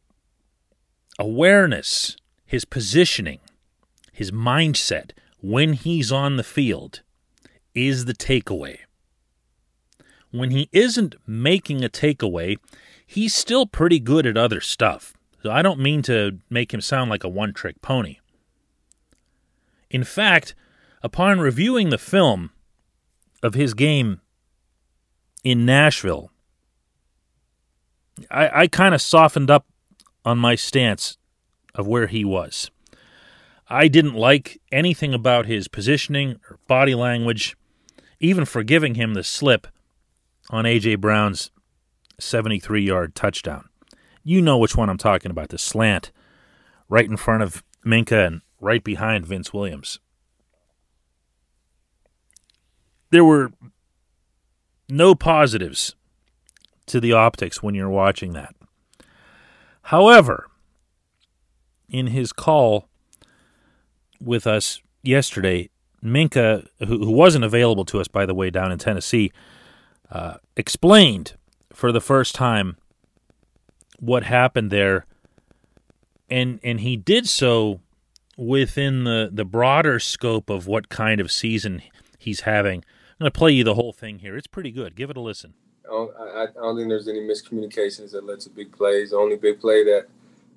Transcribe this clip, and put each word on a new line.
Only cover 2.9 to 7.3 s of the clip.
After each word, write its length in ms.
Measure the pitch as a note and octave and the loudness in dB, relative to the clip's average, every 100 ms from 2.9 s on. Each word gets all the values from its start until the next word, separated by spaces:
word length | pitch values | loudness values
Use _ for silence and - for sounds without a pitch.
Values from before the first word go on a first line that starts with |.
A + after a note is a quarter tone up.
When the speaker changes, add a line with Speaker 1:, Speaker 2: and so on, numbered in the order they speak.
| C#3+ F3 - E2 C2+ _ _ _ _ _ _ _ | 2 2 0 -8 -12 _ _ _ _ _ _ _
Speaker 1:
his 180 | - F#2+ | -12 -8
mindset 800 | A2 A#2+ C#3+ D#3+ - - D#2+ - _ _ _ | -4 -2 0 0 -2 -4 -6 -8 _ _ _
when 340 | F#2+ B2 D#3 | -4 0 0
he's 380 | C#3 E3 E3+ A2+ | 0 -4 -4 -2
on 240 | C3+ C#3 C3 | -2 -2 -4
the 80 | |
field 580 | - - B2 E2+ - - _ _ _ | -4 -2 -2 -4 -10 -20 _ _ _